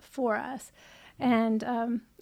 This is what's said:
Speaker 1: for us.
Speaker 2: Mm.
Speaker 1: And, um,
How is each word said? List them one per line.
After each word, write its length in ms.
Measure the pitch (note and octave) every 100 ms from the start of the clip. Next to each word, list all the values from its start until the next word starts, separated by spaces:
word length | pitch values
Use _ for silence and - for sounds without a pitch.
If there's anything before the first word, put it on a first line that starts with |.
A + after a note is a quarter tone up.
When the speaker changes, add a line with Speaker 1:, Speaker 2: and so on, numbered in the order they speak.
Speaker 1:
for 360 | - - B3 G#3+
us. 340 | - B3+ - - - - - -
Speaker 2:
Mm. 40 | B3+
Speaker 1:
And, 380 | A#3 A3+ A3
um, 360 | A3 A#3+ A#3 A#3 - -